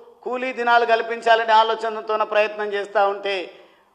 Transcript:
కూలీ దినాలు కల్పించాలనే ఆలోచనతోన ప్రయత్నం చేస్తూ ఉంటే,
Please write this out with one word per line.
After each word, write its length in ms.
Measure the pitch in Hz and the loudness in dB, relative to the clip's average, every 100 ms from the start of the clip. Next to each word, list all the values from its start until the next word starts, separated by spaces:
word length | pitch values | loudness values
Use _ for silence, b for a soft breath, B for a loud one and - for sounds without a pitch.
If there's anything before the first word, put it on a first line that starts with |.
| - _ | -20 _
కూలీ 300 | 214 247 262 | -8 -6 -6
దినాలు 320 | 233 240 233 220 | -4 2 4 4
కల్పించాలనే 680 | 226 226 233 226 226 226 | 2 0 -4 2 2 4
ఆలోచనతోన 680 | 220 220 220 226 214 220 214 | 4 4 0 -4 -6 -4 -2
ప్రయత్నం 500 | 214 214 214 214 214 | 0 0 0 -2 -6
చేస్తూ 360 | 202 196 220 202 | -6 -2 0 0
ఉంటే, 440 | 202 196 196 165 b b b b | 0 -4 -6 -8 b b b b